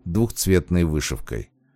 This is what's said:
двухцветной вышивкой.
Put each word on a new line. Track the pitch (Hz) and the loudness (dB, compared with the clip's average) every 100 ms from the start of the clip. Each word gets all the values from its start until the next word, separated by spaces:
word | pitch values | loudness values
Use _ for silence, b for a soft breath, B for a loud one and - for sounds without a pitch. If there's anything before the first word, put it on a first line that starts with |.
| - | -4
двухцветной | 92 117 - 101 90 - 87 | 0 0 0 2 2 4 2
вышивкой. | 85 76 - 65 - 57 - _ _ | 2 0 -4 -6 -8 -10 -10 _ _